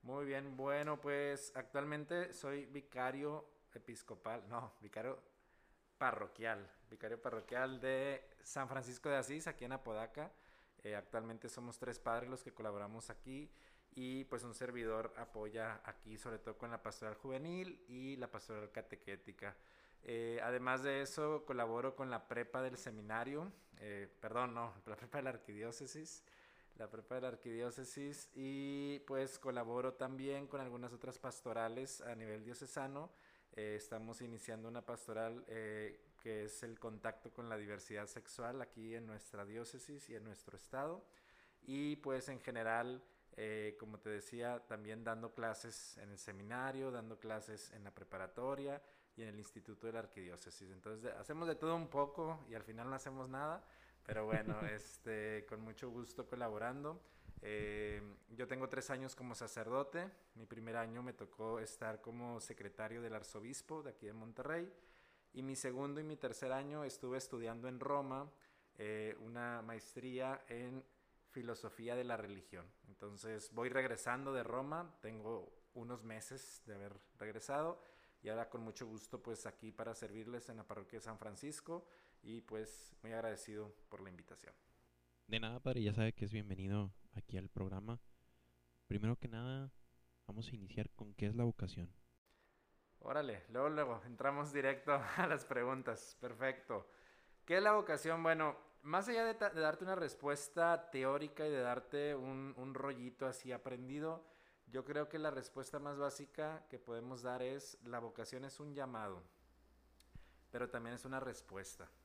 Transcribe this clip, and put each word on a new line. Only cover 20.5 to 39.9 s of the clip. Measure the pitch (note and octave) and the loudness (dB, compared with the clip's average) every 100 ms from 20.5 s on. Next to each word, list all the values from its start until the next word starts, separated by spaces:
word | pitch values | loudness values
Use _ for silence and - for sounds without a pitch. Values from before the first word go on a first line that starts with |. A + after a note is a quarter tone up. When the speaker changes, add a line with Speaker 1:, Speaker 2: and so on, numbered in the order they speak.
| B2 B2+ C3 | 4 6 6
Speaker 1:
de | C#3 C#3 | 6 4
eso, | C3+ - D3+ D3+ C#3+ | 2 2 4 2 2
colaboro | B2+ A#2 A#2+ C3 C3 | 4 4 4 2 2
con | C3 | 0
la | A2+ - | 0 0
prepa | A#2+ A#2+ C3 | 0 2 2
del | C3 B2 | 0 -2
seminario, | C3 G#2+ G#2 A2 A#2+ D3 F#3 - - - | -6 -6 0 2 2 0 -2 -8 -20 -10
eh, | G#2 G2+ G2 - | -6 -4 -6 -6
perdón, | A2 A#2 B2 | 0 2 4
no, | A#2 A#2 G2 A2 | 2 -2 -4 -8
la | G#2 | -8
prepa | A#2+ C#3+ | -2 0
de | |
la | C3 | 0
arquidiócesis, | A#2 - G#2 A#2 A#2 C3+ D#3 D#3 - - - - - - - | -2 -6 -4 -4 -4 -8 -8 -8 -12 -16 -20 -20 -20 -20 -10
la | G#2+ | -8
prepa | A2+ A2 B2+ | -8 -2 0
de | |
la | B2+ | 0
arquidiócesis, | A2+ A#2+ A#2 A#2+ A#2 C3 - C#3+ C#3+ - | -2 -4 0 0 -2 -6 -4 -4 -6 -10
y, | - C3+ C#3 C#3 C#3+ C#3+ C#3+ | -4 -2 0 0 0 0 -2
pues, | - C3+ C3 - | 0 2 2 0
colaboro | C3+ B2 A2+ B2 C3 | 0 0 2 2 2
también | B2+ C3 C3 C3+ C#3 C#3 | 2 -2 0 0 0 0
con | C#3+ | -2
algunas | B2+ A#2+ B2 | -2 -4 -6
otras | A#2 B2+ B2+ | -6 -8 -4
pastorales | C3 - B2 A2+ A2+ A#2+ C3 - | -6 -4 0 4 4 2 -2 -4
a | A#2+ A2+ | -4 -4
nivel | A2 G#2+ | -4 -4
diocesano. | G#2+ A#2+ C3 - C3+ C#3 E3 - - - _ - | -4 -8 -4 -2 -2 -4 -8 -14 -20 -20 _ -4
Eh, | G#2+ G#2+ | -2 -2
estamos | - A2+ A2+ A#2 | -2 -6 -4 -6
iniciando | A#2+ A2+ - A2 A2+ | -6 -6 -6 -6 -4
una | A#2+ | -6
pastoral, | A#2 A#2 - A2 A2+ A#2+ C3 | -4 -6 -2 0 0 -2 -6
eh, | A2+ G#2+ G#2+ G#2+ - - - | -4 -2 -2 -4 -6 -18 -10
que | A2+ G#2+ G#2+ | -4 -2 -2
es | - | -4
el | A#2 A2+ | -6 -4
contacto | A#2 G#2+ A2+ A2 A#2+ | -6 -2 -2 -2 -10
con | - A#2 | -8 -4
la | A2 | -4
diversidad | G#2 G2+ - G#2 G#2 | -2 -6 -4 -6 -4
sexual | A#2+ - - A#2+ C3 | -8 -10 -4 -4 -2
aquí | A#2+ A#2 A2+ A#2 | -6 -8 -6 -6
en | A2+ | -6
nuestra | G#2+ - G#2 G2+ | -10 -8 -6 -4
diócesis | A2+ A#2 B2+ C3+ | -4 -6 -8 -10